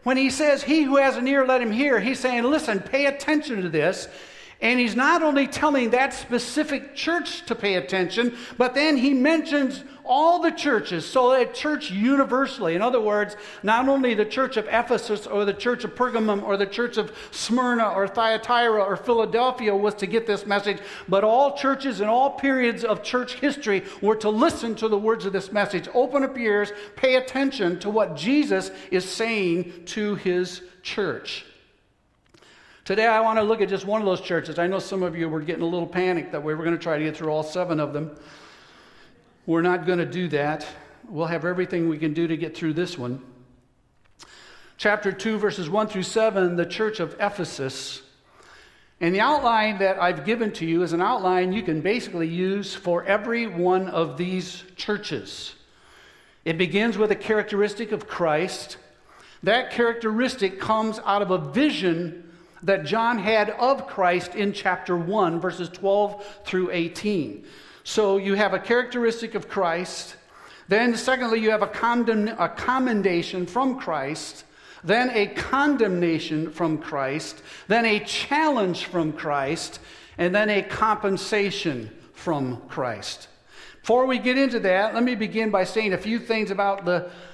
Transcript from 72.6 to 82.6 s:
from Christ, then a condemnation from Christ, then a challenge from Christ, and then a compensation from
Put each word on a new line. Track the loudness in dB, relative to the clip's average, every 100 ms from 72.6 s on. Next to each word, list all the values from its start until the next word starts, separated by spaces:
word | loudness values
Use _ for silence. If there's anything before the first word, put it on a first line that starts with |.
| -2 0 0 2 2 0 -2 -4 -4
from | 0 0 -2
Christ, | -4 -4 -4 -6 -10 -16 -20 -20 -20 -12
then | 0 2 2
a | 2 0
condemnation | -2 -2 2 4 4 2 2 2 0 -2 -4 -4
from | -2 -2 -2
Christ, | -4 -4 -2 -4 -8 -14 -18 -20 0
then | 2 4
a | 0
challenge | -2 -6 -2 2 2 2 0 -2 -4
from | -2 -2
Christ, | -2 -2 -2 0 -4 -6 -12 -20 -20 -18 -2
and | 0
then | 2 2
a | 2
compensation | 0 0 2 2 0 -2 0 0 0 -2 -4 -4 -8 -16 -20
from | -10 -4 -2 -2 -6